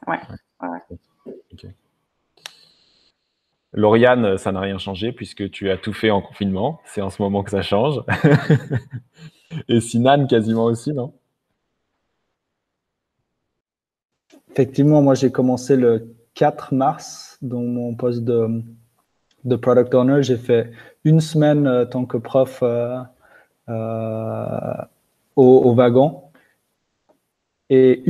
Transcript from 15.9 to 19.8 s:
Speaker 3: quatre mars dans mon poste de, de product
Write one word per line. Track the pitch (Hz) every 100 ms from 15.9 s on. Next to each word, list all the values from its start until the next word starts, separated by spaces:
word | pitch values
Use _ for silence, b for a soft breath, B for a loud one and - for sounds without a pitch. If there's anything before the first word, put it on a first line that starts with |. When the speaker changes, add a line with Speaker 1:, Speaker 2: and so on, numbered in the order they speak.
| 113 117 - _
Speaker 3:
quatre | - 151 147 -
mars | 131 139 156 - - - _
dans | 135 120
mon | 120 120 120
poste | 117 127 120
de, | 117 117 113 113 113 - _ _ _ _ _ _
de | 123 120
product | 127 123